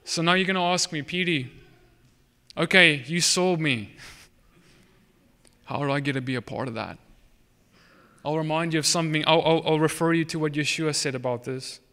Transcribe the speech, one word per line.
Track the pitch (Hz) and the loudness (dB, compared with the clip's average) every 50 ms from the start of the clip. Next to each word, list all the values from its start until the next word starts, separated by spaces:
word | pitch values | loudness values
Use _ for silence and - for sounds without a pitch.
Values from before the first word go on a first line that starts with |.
| _ | _
So | - - 170 | -6 -4 0
now | 165 170 180 | 2 2 2
you're | 185 190 | 2 2
gonna | 180 190 185 180 | 2 0 0 2
ask | 175 180 180 - - | 2 2 0 0 -2
me, | - 151 | -4 -8
"P | 139 - - 180 185 | -8 -6 -4 -2 0
D, | 175 170 143 127 123 - - - - - _ - _ _ _ _ _ _ _ _ _ _ _ _ _ - | 0 0 -2 -2 -6 -12 -20 -20 -20 -20 _ -20 _ _ _ _ _ _ _ _ _ _ _ _ _ -6
okay, | - 165 170 - 190 175 165 147 143 123 127 | -6 -2 4 6 8 8 8 6 2 -4 -4
you | 165 175 | -4 -2
sold | 160 - - 185 180 185 180 160 | 0 0 2 2 2 2 2 0
me. | 160 151 131 113 104 90 - - - - - - - - _ _ _ - _ - _ - - - - _ _ _ _ _ _ _ _ _ _ _ _ - _ _ _ | 0 -2 -2 -2 -4 -10 -14 -20 -20 -20 -20 -20 -20 -20 _ _ _ -20 _ -20 _ -20 -20 -20 -20 _ _ _ _ _ _ _ _ _ _ _ _ -20 _ _ _
How | - 135 - | -8 -6 -4
do | 143 139 | -2 -2
I | 139 143 | -2 -2
get | 139 147 | -2 -2
to | 135 135 | -4 -4
be | 127 127 131 | -4 -4 -6
a | 123 | -6
part | 107 - 110 104 117 135 | -6 -8 -8 -6 -6 -6
of | 113 | -6
that?" | 110 107 90 85 - - _ - _ _ - - _ _ _ _ _ _ _ _ _ - - - - - - _ _ _ | -8 -8 -8 -10 -16 -20 _ -20 _ _ -20 -20 _ _ _ _ _ _ _ _ _ -20 -20 -20 -20 -20 -20 _ _ _
I'll | 143 151 160 | -4 -4 -2
remind | 156 156 156 160 170 170 | -2 -2 -2 -2 -2 0
you | 160 160 | -2 0
of | 147 | 0
something. | - - 175 165 160 151 156 147 | 2 0 0 0 0 0 0 4
I'll, | - 160 165 | 4 4 6
I'll, | - 156 165 160 - | 6 4 4 4 4
I'll | - 156 156 | 2 2 4
refer | 160 151 - - 170 165 | 2 0 2 0 0 2
you | 165 170 160 | 2 2 0
to | 160 - 165 | -2 -2 -2
what | 156 156 | -2 -2
Yeshua | 143 147 147 139 - - 160 156 143 | -2 -2 -2 -2 -2 0 -2 -2 -2
said | - - 147 131 | -2 -2 -2 -4
about | 131 123 127 123 120 | -4 -2 -2 -4 -4
this. | 123 135 131 131 127 - - - _ _ | -4 -8 -8 -8 -8 -12 -16 -16 _ _